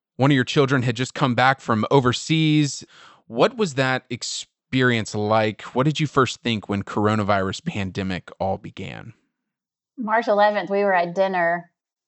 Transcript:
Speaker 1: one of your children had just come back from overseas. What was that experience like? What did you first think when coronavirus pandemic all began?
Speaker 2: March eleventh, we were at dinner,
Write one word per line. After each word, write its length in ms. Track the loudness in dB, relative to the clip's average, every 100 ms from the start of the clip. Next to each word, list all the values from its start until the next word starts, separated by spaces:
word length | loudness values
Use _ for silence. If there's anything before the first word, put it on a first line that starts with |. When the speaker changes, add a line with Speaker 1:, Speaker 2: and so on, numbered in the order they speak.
| _ 0
Speaker 1:
one 160 | 2
of 40 | 2
your 80 | 2
children 380 | 2 2 2
had 120 | 0 -2
just 180 | -6
come 220 | -2 0 2
back 240 | 2 2
from 260 | 0 -2 2
overseas. 960 | 2 4 0 0 0 2 2 2 -2 -14 -20 -20 -20 -8
What 300 | 0 2 2
was 160 | -2
that 320 | 0 0 -2 -4
experience 1040 | -10 -8 -10 -12 _ _ 0 2 2 -2
like? 480 | -4 0 2 2 -2 -6 0
What 80 |
did 160 | 0 0
you 80 | 0
first 340 | 2 0 0
think 260 | -4 -4 -2
when 160 | -4
coronavirus 840 | -4 0 2 2 2 0 0 -4 -8
pandemic 640 | -6 -6 -4 -4 -6 -8 -8
all 180 | -6 -6
began? 560 | -10 -14 -14 -14 -16 -20 _ _ _ _ _ _ _ -12
Speaker 2:
March 300 | -2 0 2
eleventh, 420 | 2 2 2 -2
we 140 | 0
were 100 | 2
at 220 | 2 0 0
dinner, 540 | 0 0 0 0 -6 _ _ _